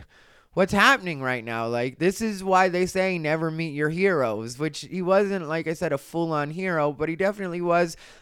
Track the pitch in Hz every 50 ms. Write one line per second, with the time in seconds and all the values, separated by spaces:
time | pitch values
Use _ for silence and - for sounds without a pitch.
0 | - - _ - _ _ _ _ _ _ - 170 196 180 202 202 214 254 277 220
1 | 185 180 156 135 131 127 127 120 110 117 117 113 113 117 120 120 123 127 123 -
2 | 160 190 196 - 226 220 208 185 190 190 190 185 190 185 170 180 185 175 - 185
3 | 190 190 185 170 151 147 156 160 165 160 156 160 165 160 139 147 151 151 160 180
4 | 190 196 180 143 127 113 104 107 113 117 123 131 156 156 147 - 147 - - 185
5 | 175 180 190 202 208 196 196 190 165 147 160 165 156 160 165 - 175 156 143 135
6 | - - - 165 170 165 156 147 143 147 156 180 190 190 170 156 147 147 143 147
7 | 156 156 165 160 190 208 202 208 190 175 170 175 175 175 170 175 175 165 - -
8 | - - - -